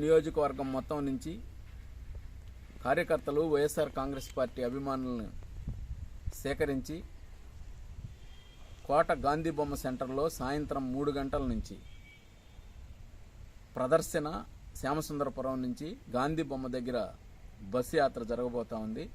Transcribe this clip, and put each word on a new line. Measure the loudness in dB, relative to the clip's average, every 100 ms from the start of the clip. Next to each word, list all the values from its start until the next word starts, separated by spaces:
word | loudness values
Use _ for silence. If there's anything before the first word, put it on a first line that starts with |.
నియోజకవర్గం | 8 8 8 4 4 2 0 0
మొత్తం | 0 0 0
నుంచి | 0 -4 -8 -10 -12 -12 -12 -12 -12 -10 -8 -8 -12 -12 -14 -14 -4
కార్యకర్తలు, | 4 4 6 2 4 4 6
వైఎస్ఆర్ | 6 6 4 2 2
కాంగ్రెస్ | -2 -2 -4 0
పార్టీ | 0 2 0
అభిమానులను | 0 0 0 0 -2 -4 -8 -10 -8 -6 -6 -6 -6 -8 -4 -4 -2
సేకరించి | -2 2 2 2 -2 -6 -8 -12 -14 -14 -14 -12 -12 -10 -10 -10 -10 -10 -12 -14 -16 -16 -14 -14 4
కోట | 6 6 4 4
గాంధీ | 4 2 2
బొమ్మ | 0 0
సెంటర్లో | -2 -2 0 2 2 0
సాయంత్రం | -2 0 0 -2 0
మూడు | 0 2 0
గంటల | 0 0 0
నుంచి | 0 -2 -8 -12 -16 -16 -20 -20 -20 -20 -18 -16 -16 -14 -14 -14 -14 -16 -16 -16 -16 -10 -2
ప్రదర్శన, | 6 6 6 0 0 -4 -8 -12 -14 -4
శ్యామసుందరపురం | 0 0 0 0 0 0 -2 0 -2
నుంచి | -2 -6 -8 -2 2
గాంధీ | 2 2 0
బొమ్మ | -2 -2 -2
దగ్గర | 0 0 0 -4 -16 -16 -16 -12 -2
బస్సు | 0 4 6
యాత్ర | 4 4 -2
జరగబోతా | 0 0 0 -2 -2 -2
ఉంది. | -4 -6